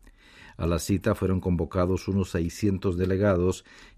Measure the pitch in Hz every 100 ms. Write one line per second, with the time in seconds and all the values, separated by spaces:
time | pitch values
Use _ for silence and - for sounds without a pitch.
0 | - - - - - - 82 85 - 98
1 | - 104 92 92 92 85 82 95 90 92
2 | - 98 90 87 85 - 104 95 101 87
3 | 92 95 104 90 90 92 - - -